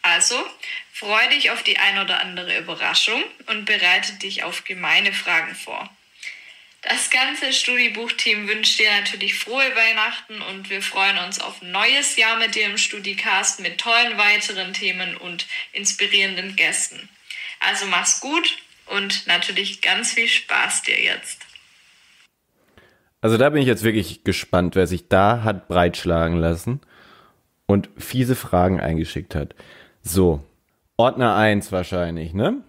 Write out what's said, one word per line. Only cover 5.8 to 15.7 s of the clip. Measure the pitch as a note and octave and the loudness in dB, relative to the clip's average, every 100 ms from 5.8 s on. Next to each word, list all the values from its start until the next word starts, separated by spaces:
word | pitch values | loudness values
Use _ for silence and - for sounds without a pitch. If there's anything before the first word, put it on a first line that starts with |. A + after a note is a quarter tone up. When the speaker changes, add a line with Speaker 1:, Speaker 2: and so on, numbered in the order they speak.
| - _ _ _ - - - - - _ | -12 _ _ _ -16 -16 -20 -20 -20 _
Speaker 1:
Das | - B3+ - | -4 -2 0
ganze | C4 C4+ D4 C4+ | 0 0 -2 -2
Studibuch-Team | C4 A#3+ B3 A#3+ G#3 A#3 - A#3 G#3 G3+ | 0 0 2 0 -2 -6 -2 0 0 -2
wünscht | G#3+ A3+ - | 0 2 4
dir | G#3+ G3+ | 2 2
natürlich | G3+ G3+ G3+ | 0 -4 -4
frohe | - - B3 C4+ | -4 -4 0 0
Weihnachten | A#3+ A3+ A3 G#3+ - - G#3+ G3 | 2 2 2 0 -4 -12 -14 -12
und | G3 G3 | -12 -8
wir | G3 | -6
freuen | G3 F#3+ G3 F#3+ | -4 0 0 0
uns | F3+ F#3+ | -4 -6
auf | - - | -8 -10
ein | F3+ | -6
neues | F#3 A3+ C#4 C#4 - | 0 2 2 0 2
Jahr | A3+ A3+ | 2 2
mit | A3+ | 0
dir | A3 G#3 | 0 -2
im | G#3 | 0
Studicast | - G#3 G3 G3 A3 F#3+ - - | -2 -2 -6 -6 0 0 0 -2
mit | F3+ - | -6 -4
tollen | A#3 A#3 A#3+ G#3+ | 0 2 2 2
weiteren | F#3 G#3 G#3 G3 F3+ | 2 2 0 -6 -6
Themen | F#3+ G3 F#3 F3+ F3 | -4 -4 -4 -6 -8
und | F3+ F3 - - - | -12 -10 -8 -8 -8